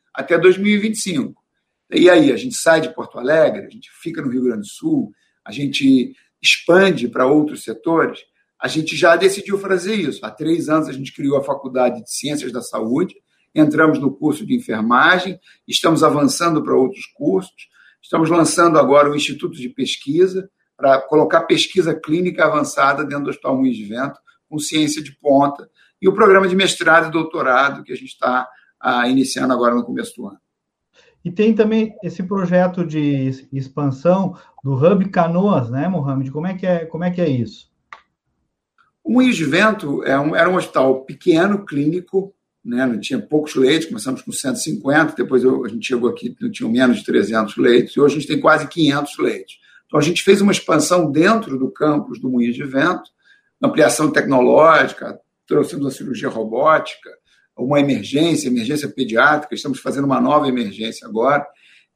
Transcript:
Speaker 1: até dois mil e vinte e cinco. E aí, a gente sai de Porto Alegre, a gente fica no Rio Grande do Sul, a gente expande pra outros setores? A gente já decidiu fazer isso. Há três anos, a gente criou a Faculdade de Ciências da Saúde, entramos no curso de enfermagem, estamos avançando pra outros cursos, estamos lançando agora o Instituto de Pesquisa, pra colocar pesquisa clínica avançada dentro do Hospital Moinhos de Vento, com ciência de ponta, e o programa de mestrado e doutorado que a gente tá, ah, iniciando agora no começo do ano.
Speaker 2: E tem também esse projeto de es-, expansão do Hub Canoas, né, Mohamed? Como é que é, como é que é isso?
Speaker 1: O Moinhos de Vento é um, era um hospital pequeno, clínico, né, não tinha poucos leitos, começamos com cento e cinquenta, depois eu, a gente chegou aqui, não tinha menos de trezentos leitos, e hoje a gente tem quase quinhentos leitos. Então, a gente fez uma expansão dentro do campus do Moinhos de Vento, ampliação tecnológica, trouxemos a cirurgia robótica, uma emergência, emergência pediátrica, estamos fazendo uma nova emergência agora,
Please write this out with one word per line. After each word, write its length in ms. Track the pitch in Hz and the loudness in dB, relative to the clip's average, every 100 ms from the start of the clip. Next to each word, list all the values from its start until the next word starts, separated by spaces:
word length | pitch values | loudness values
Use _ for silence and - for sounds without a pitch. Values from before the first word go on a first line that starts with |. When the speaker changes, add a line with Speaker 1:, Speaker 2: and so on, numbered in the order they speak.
| _ | _
Speaker 1:
até 240 | - 135 165 | -12 0 4
dois 200 | 180 185 | 6 4
mil 160 | 208 | 2
e 40 | 208 | 0
vinte 180 | 220 214 | 0 -4
e 60 | |
cinco. 420 | 196 151 - - _ _ _ _ _ | -4 -4 -6 -10 _ _ _ _ _
E 180 | - 175 | 4 6
aí, 220 | 175 139 | 8 4
a 60 | 110 | 2
gente 180 | 127 - | -4 -2
sai 240 | 165 160 | 2 2
de 140 | - | 0
Porto 260 | - 113 123 | -8 -12 -6
Alegre, 460 | 123 160 143 107 - | 0 2 2 0 -12
a 40 | |
gente 200 | 113 - _ | -20 -20 _
fica 200 | 165 156 | -12 -8
no 80 | 139 | -6
Rio 140 | 127 | -2
Grande 180 | 123 110 | -2 -4
do 60 | 104 | -8
Sul, 440 | - 160 143 104 _ _ _ | -8 -2 -2 -2 _ _ _
a 80 | - | -14
gente 640 | 120 143 - 135 131 120 - _ _ | -8 -6 0 4 4 2 -8 _ _
expande 680 | - - - 180 196 143 120 | 0 2 4 4 4 2 -4
pra 180 | 131 131 | 0 2
outros 380 | 151 - - | 2 2 -6
setores? 560 | - 110 165 165 127 - _ _ _ _ | -12 -8 -2 0 0 -6 _ _ _ _
A 60 | 127 | -6
gente 280 | 156 151 147 | -4 -6 2
já 200 | 170 175 | 4 4
decidiu 420 | 190 208 202 190 | 2 0 -4 -6
fazer 380 | 196 185 185 214 | -2 -4 -2 -4
isso. 280 | 147 - | -4 -6
Há 60 | - | -12
três 400 | - 156 165 135 | -8 -4 -2 0
anos, 180 | 156 143 | -2 -2
a 40 | |
gente 200 | 131 135 | -8 -12
criou 240 | - 143 139 | -6 -2 -2
a 80 | |
Faculdade 600 | 135 135 127 127 123 113 | -2 -6 -6 0 0 -2
de 80 | - | -10
Ciências 400 | - 139 147 131 | -10 -8 -8 -8
da 100 | 117 | -10
Saúde, 540 | - 110 113 139 185 - _ _ _ 156 | -8 -8 -4 -2 -4 -8 _ _ _ 2
entramos 420 | 151 151 160 139 | 2 4 2 2
no 140 | 139 | -2
curso 340 | - 151 - - | -2 -4 -4 -4
de 100 | 120 | -4
enfermagem, 840 | - 110 113 123 156 180 185 170 _ _ - | -2 -4 0 2 4 2 -2 -10 _ _ -8
estamos 360 | - 175 147 | -2 0 2
avançando 580 | 156 147 135 - 170 151 | 2 2 0 0 -2 -2
pra 120 | 147 127 | 0 2
outros 320 | 131 - - | 0 -4 -18
cursos, 640 | - 143 190 185 - - _ _ _ | -6 -2 -2 -4 -14 -20 _ _ _
estamos 300 | - - 160 | -4 -2 2
lançando 480 | 170 151 - 170 151 | 2 2 2 4 4
agora 320 | 131 143 147 | 6 6 4
o 60 | 147 | 0
Instituto 400 | - - 123 127 | -4 -6 -8 -8
de 140 | 123 | -12
Pesquisa, 800 | - 127 - 139 156 185 185 185 _ _ - | -6 -6 -6 -4 0 0 0 -10 _ _ -2
pra 240 | 139 131 | 2 2
colocar 400 | - 151 - 165 | 2 0 2 2
pesquisa 540 | - 151 - 190 165 156 | 2 0 0 0 0 -4
clínica 500 | - 165 180 - 156 | -4 -2 -2 0 0
avançada 580 | 151 135 - 139 143 | 0 -2 0 0 0
dentro 200 | 139 143 | -4 -6
do 60 | 143 | -8
Hospital 260 | 143 139 131 | -6 -4 0
Moinhos 200 | 131 107 | 0 -2
de 80 | 104 | -8
Vento, 340 | 117 139 - _ _ _ | -8 -8 -10 _ _ _
com 120 | 151 | -10
ciência 420 | 147 156 147 156 | -4 -2 -2 -4
de 160 | 147 - | -10 -4
ponta, 500 | 147 139 143 - - _ _ _ | 2 4 2 -2 -16 _ _ _
e 60 | 190 | 0
o 60 | |
programa 340 | 196 214 190 190 | 4 6 6 4
de 80 | 185 | 2
mestrado 520 | 180 - 165 165 160 | 0 0 4 4 4
e 40 | |
doutorado 720 | 160 160 160 135 127 139 139 | -2 -4 -4 0 2 2 -2
que 100 | 147 | -10
a 20 | 127 | -14
gente 220 | 131 - | -14 -6
tá, 280 | 127 127 127 _ _ _ | -2 -2 -4 _ _ _
ah, 280 | 127 123 123 | -2 0 2
iniciando 460 | 131 127 131 131 | 2 0 -2 -2
agora 200 | 123 120 | 0 2
no 100 | 120 | 0
começo 300 | 117 127 113 - | -2 -8 -10 -12
do 120 | 98 | -16
ano. 120 | - _ _ _ _ _ _ _ _ | -18 _ _ _ _ _ _ _ _
Speaker 2:
E 80 | - | -8
tem 220 | - 220 | 0 2
também 420 | 220 214 220 214 - | 2 2 0 -2 -6
esse 180 | 175 - | -10 -8
projeto 640 | 180 196 175 180 180 180 156 | -6 -4 0 2 2 0 -4
de 420 | 156 147 139 131 | -2 -2 0 -2
es-, 200 | 131 - | -6 -8
expansão 800 | 135 131 - 143 131 175 185 185 - _ _ | -10 -8 -4 -4 0 0 0 -2 -8 _ _
do 100 | 131 | -6
Hub 340 | 131 160 190 190 | 2 4 4 0
Canoas, 600 | 185 165 175 202 156 113 | 0 0 2 2 0 -2
né, 180 | 131 170 | -4 -4
Mohamed? 440 | 180 139 135 135 | -2 -4 -4 -6
Como 160 | 147 180 | -6 -8
é 60 | 180 | -4
que 100 | 185 | -2
é, 200 | 170 165 | -2 -4
como 180 | 160 | -6
é 80 | 180 | -4
que 100 | 180 | -2
é 80 | 165 | -2
isso? 400 | 127 110 - _ _ _ - _ _ _ _ _ _ _ _ _ _ | -2 -4 -10 _ _ _ -20 _ _ _ _ _ _ _ _ _ _
Speaker 1:
O 100 | - | 0
Moinhos 220 | 247 254 175 | 2 2 2
de 100 | 147 | 0
Vento 580 | 165 214 208 147 135 | 2 2 0 -4 -4
é 160 | - 139 | -2 0
um, 160 | 151 - | 0 0
era 140 | 175 | 2
um 60 | 185 | 0
hospital 500 | - 151 135 135 - | -2 0 2 0 -6
pequeno, 600 | 143 - 160 196 196 - | -2 2 4 2 0 -4
clínico, 680 | 143 151 180 - 190 190 _ _ _ | -4 -2 -4 -4 -4 -4 _ _ _
né, 220 | 107 120 131 | -6 -2 -2
não 140 | 107 | -2
tinha 200 | - 123 | -4 -6
poucos 360 | - 151 151 135 | -2 -2 0 0
leitos, 320 | 131 160 165 | 2 2 -2
começamos 340 | 117 131 131 | -8 -8 -8
com 100 | - | -10
cento 240 | - 131 120 | -8 -6 -6
e 80 | |
cinquenta, 520 | - 151 135 147 156 - | -6 -4 0 2 0 -2
depois 280 | 110 127 | 0 2
eu, 200 | 127 131 | 2 0
a 60 | 120 | -4
gente 180 | 110 - | -10 -6
chegou 220 | 123 120 | -2 -2
aqui, 260 | 117 120 - | -4 -10 -8
não 100 | 123 | -10
tinha 160 | - 113 | -6 -4
menos 300 | 120 127 107 | 2 2 2
de 80 | - | 0
trezentos 500 | 110 104 113 104 - | 0 0 -2 -4 0
leitos, 380 | 127 120 110 143 | 4 4 2 2
e 40 | |
hoje 180 | 143 151 | 2 2
a 20 | |
gente 80 | 143 | -4
tem 140 | 143 | 0
quase 260 | 160 156 143 | 2 2 0
quinhentos 500 | 170 147 143 143 - | 0 0 0 -4 -4
leitos. 420 | - - - - _ _ _ | -4 -4 -12 -20 _ _ _
Então, 140 | 147 | 0
a 40 | |
gente 200 | 147 165 | 0 2
fez 180 | - 202 | 2 4
uma 100 | 202 | 4
expansão 600 | 180 - 156 147 180 151 | 0 0 0 2 2 2
dentro 460 | 143 185 220 123 131 | 2 2 2 -2 -4
do 140 | 131 | -6
campus 480 | - 151 147 - 117 | -2 0 0 -4 -8
do 100 | 127 | -4
Moinhos 260 | 123 120 127 | 0 -2 -4
de 80 | |
Vento, 460 | 143 135 165 - - _ _ _ _ _ | -4 -2 -2 -2 -10 _ _ _ _ _
ampliação 480 | 135 - 147 - 151 | 0 4 2 2 0
tecnológica, 1080 | 147 - 131 123 139 160 151 131 - 120 - _ _ - | 0 2 2 4 6 6 6 2 -4 -14 -16 _ _ -2
trouxemos 400 | 147 - 160 139 | 0 0 -4 -8
a 60 | |
cirurgia 380 | - - 120 131 | -8 -10 -8 -6
robótica, 800 | 113 110 113 156 151 - - - - _ _ _ - | -6 -6 0 2 2 0 -12 -20 -20 _ _ _ -8
uma 220 | 123 143 | -2 0
emergência, 680 | 139 113 98 139 165 156 131 | 2 -2 -2 -2 0 0 -2
emergência 400 | 123 113 147 147 | -2 -2 -4 -6
pediátrica, 640 | - 117 113 143 147 - | -6 -2 2 2 2 -4
estamos 260 | 110 139 127 | -10 -8 -8
fazendo 260 | - 127 139 | -6 -4 -2
uma 160 | 127 | 0
nova 260 | 127 147 139 | 2 2 0
emergência 600 | 123 104 95 113 113 - | -2 -6 -8 -10 -10 -8
agora, 380 | 107 127 147 - _ _ _ _ | -2 0 -2 -4 _ _ _ _